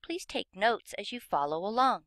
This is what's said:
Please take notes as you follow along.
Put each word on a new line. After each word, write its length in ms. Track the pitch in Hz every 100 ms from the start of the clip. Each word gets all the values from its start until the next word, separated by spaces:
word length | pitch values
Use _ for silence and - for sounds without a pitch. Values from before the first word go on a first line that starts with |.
Please 200 | - 339
take 240 | - 254 -
notes 400 | 185 220 226 - -
as 140 | 208
you 80 | 240
follow 440 | - 156 143 156
along. 380 | 190 226 262 196